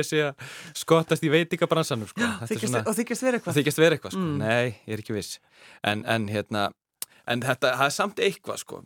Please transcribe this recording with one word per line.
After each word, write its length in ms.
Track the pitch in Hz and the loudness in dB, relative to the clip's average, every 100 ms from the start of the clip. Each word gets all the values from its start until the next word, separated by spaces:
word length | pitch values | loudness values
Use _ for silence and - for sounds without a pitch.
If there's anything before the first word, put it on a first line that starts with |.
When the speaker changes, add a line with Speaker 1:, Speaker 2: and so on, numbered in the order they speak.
Speaker 1:
C 160 | 151 156 | 2 2
að 240 | 147 139 131 - - - | 0 -4 -14 -16 -14 -8
skottast 480 | - 165 165 160 | 4 4 4 0
í 60 | 160 | 4
veitingabransanum, 760 | 156 170 175 165 160 156 123 104 | 4 2 0 2 2 0 -2 -4
sko. 120 | - | -2
Speaker 2:
Já, 80 | 233 | -2
Speaker 1:
Þetta 140 | 202 | -2
er 80 | 117 | -4
Speaker 2:
þykjast 200 | 220 220 | -4 0
Speaker 1:
svona 160 | 247 220 | -2 0
Speaker 2:
og 40 | 214 | -2
þykjast 280 | 240 233 262 | -2 0 0
vera 120 | 240 | 0
eitthvað. 100 | - | 0
Speaker 1:
Og 60 | 151 | 2
þykjast 240 | 143 143 | 2 6
vera 140 | 160 156 | 4 4
eitthvað, 160 | - | -2
sko. 80 | 190 | -4
Speaker 2:
Mm. 160 | 175 143 | -2 0
Speaker 1:
Nei, 300 | 110 120 123 107 - | 2 2 2 -4 -8
ég 80 | 107 | -8
er 60 | |
ekki 140 | - 107 | -6 -6
viss. 180 | 90 - _ _ - - | -6 -12 _ _ -20 -6
En, 220 | - 104 110 | -2 -2 0
en, 200 | 113 107 | 0 0
hérna, 340 | 107 101 107 101 - _ - - _ - | -2 -2 -2 -2 -4 _ -14 -14 _ -6
en 160 | 123 | -4
þetta, 300 | 123 127 135 127 | -2 0 0 2
það 80 | 139 | 0
er 40 | - | 0
samt 260 | 202 - | -4 0
eitthvað, 360 | 190 - - - | -2 -2 -8 -10
sko. 180 | - 90 | -10 -12